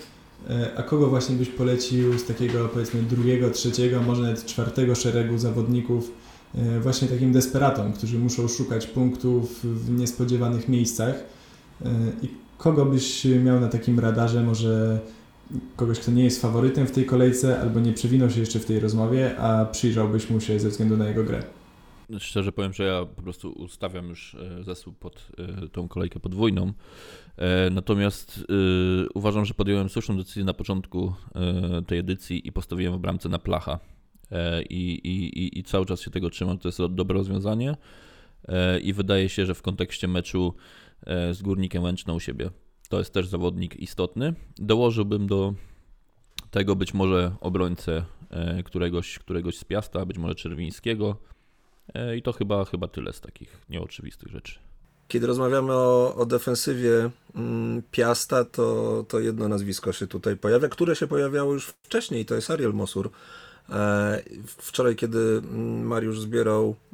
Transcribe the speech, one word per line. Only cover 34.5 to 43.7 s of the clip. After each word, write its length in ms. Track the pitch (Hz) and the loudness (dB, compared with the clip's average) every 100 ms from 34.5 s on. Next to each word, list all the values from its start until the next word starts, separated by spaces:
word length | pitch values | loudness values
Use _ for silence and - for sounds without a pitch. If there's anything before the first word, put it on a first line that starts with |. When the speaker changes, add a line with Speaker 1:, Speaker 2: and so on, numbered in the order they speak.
| 85 | -2
Speaker 2:
i, 440 | - 90 90 85 87 | -4 -4 -4 -4 -4
i, 320 | 92 82 73 | -4 -4 -4
i, 200 | 90 - | -6 -6
i 40 | |
cały 220 | - 98 92 | -2 -2 0
czas 160 | 87 | -4
się 100 | - | -6
tego 180 | 92 87 | -4 -4
trzymam, 280 | - 92 90 | -4 -4 -2
to 100 | 87 | -6
jest 120 | - | -2
ro-, 100 | 87 | -2
dobre 280 | 92 95 95 | 0 0 0
rozwiązanie. 580 | 95 98 101 110 131 147 - - - - - - - | 0 -2 -2 -2 -2 -6 -12 -20 -20 -20 -20 -20 -4
E, 320 | 92 90 90 | 0 2 2
i 140 | 98 | 0
wydaje 360 | 101 98 98 95 | -2 2 2 2
się, 160 | - 92 | 0 -2
że 100 | 87 | -2
w 60 | |
kontekście 460 | 92 90 90 - 90 | -4 -4 -4 -4 -2
meczu, 460 | 90 - 92 90 - - - - - - | -2 -2 0 0 -2 -18 -20 -20 -16 -6
e, 280 | 90 87 | -2 -2
z 80 | 90 | -4
Górnikiem 420 | 98 95 92 87 | -2 -2 -2 -2
Łęczna 300 | 87 90 - | -2 -4 -4
u 60 | 82 | -6
siebie 300 | - 65 87 - - _ - | -6 -8 -8 -10 -20 _ -4
to 100 | 90 | -4
jest 140 | 92 | -2
też 140 | 98 92 | -2 -2
zawodnik 480 | 90 87 90 87 | -2 -2 -2 -8